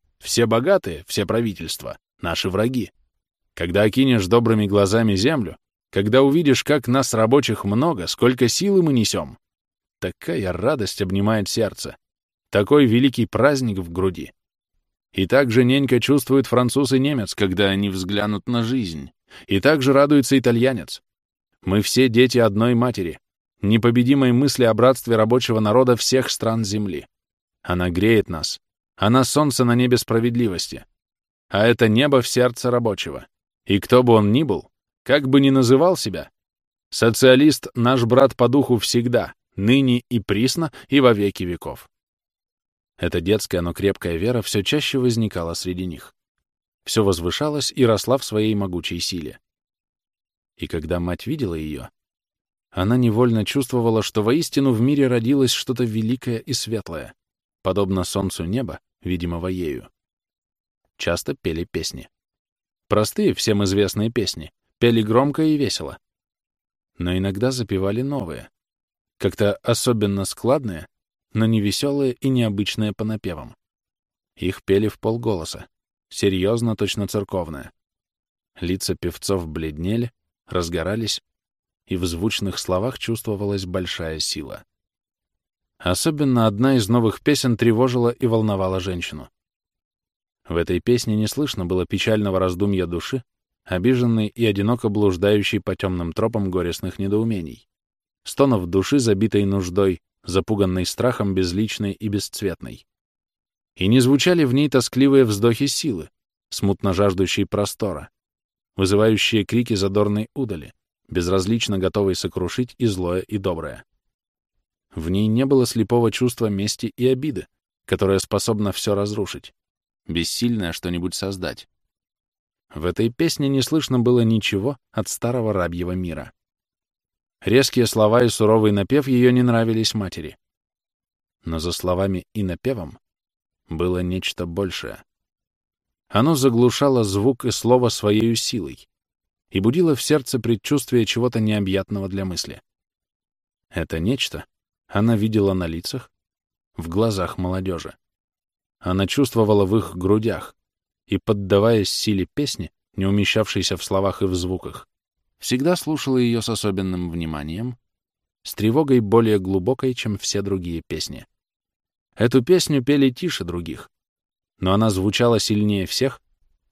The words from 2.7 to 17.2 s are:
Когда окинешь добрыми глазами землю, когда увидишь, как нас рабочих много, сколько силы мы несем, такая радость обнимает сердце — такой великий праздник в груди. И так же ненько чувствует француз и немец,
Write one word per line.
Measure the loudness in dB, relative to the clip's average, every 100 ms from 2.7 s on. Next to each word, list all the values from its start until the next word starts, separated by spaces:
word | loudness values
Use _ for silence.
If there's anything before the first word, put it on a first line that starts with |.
| -2 -6 _ _ _ _ _ _
Когда | -8 -2 2
окинешь | 2 4 2 2 4
добрыми | 2 4 2 2
глазами | 2 2 2 2 2
землю, | 0 0 -4 -10 _ _ _
когда | -2 2 4
увидишь, | 4 4 2 2
как | 2 -2 0
нас | 0 0
рабочих | 0 4 4 2 -4 -2
много, | 0 0 -2 -6
сколько | 2 2 4 0
силы | 2 2 2
мы | 2
несем, | 2 0 -2 -6 -14 _ _ _ _ _ _
такая | -10 -8 -6 -4 -4
радость | -2 -2 -2 -4 -4
обнимает | -2 0 2 0 -2
сердце — | -2 -4 -4 -14 -14 _ _ _ _ _
такой | 0 4 4 6
великий | 4 2 0 -2
праздник | 2 2 2 -2 -4
в | -6
груди. | -2 -2 -2 -12 _ _ _ _ _ _ _ _
И | -4 2
так | 2 4
же | 4
ненько | 4 2 2 2
чувствует | 2 0 4 2 2
француз | 2 2 0 2
и | 2
немец, | 2 -2